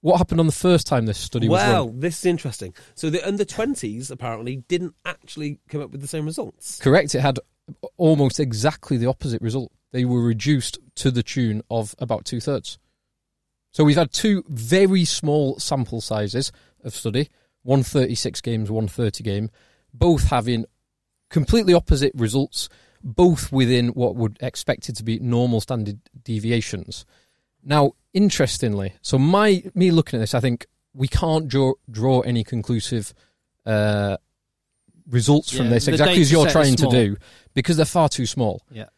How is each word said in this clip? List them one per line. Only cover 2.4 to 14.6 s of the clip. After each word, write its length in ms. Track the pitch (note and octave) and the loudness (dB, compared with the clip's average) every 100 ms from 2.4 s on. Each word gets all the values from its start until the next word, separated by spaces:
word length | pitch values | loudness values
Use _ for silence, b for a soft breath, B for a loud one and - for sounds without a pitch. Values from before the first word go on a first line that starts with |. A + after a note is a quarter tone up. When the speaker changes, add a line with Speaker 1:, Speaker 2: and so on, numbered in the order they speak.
| C3+ - G2+ - b | -4 -10 -14 -16 b
Speaker 2:
So 160 | - D#3+ | -8 -4
the 160 | D3+ F#3+ | -4 -4
under 160 | G3+ | -4
twenties 680 | G3+ - A3+ C#4 A2 G#2+ C3+ | -4 -4 -4 -4 -6 -8 -12
apparently 460 | B2+ B2 A2+ A#2 C3 - | -10 -10 -8 -8 -10 -4
didn't 260 | F3 F3 _ | -4 -4 _
actually 540 | D#3+ F3 _ - D3 D3 _ | -14 -14 _ -10 -10 -10 _
come 140 | D#3 | -10
up 80 | C#3+ | -10
with 100 | C#3+ | -12
the 60 | C#3 | -10
same 160 | D#3+ | -8
results. 540 | D3+ E3 - - - - | -8 -8 -12 -12 -16 -4
Speaker 1:
Correct. 340 | C3+ D3+ D3 | 4 4 4
It 60 | C3+ | 0
had 180 | C3 B2 - _ - - - _ | 0 -2 -8 _ -20 -18 -18 _
almost 420 | E3 D#3 C#3 - | 2 4 2 0
exactly 560 | D3 A2 C3 - - C3 | -4 0 -2 -4 -4 -2
the 100 | A#2 | 0
opposite 360 | C3 C#3+ A2+ | -2 -4 -4
result. 280 | A#2 B2+ B2 _ _ | -4 -6 -8 _ _
They 120 | B2+ B2 | -4 0
were 160 | B2 | 2
reduced 560 | A#2 A2+ A#2+ D3 - - _ - | 2 0 2 0 0 -10 _ -4
to 140 | C3+ | -2
the 120 | B2 | 0
tune 400 | A#2 - A#2+ G#2+ - | -4 -2 -2 -2 -4
of 240 | A2+ G#2+ - | -6 -6 -8
about 260 | A#2 A2 | -6 -6
two-thirds. 540 | - B2 B2+ C3+ - - _ _ _ _ _ _ _ _ _ | -4 -8 -4 -6 -8 -18 _ _ _ _ _ _ _ _ _
So 140 | - | 2
we've 120 | D3+ D3 | 4 6
had 140 | D#3+ | 2
two 320 | - A3 G3 - | 0 0 0 -2
very 560 | C3 | -10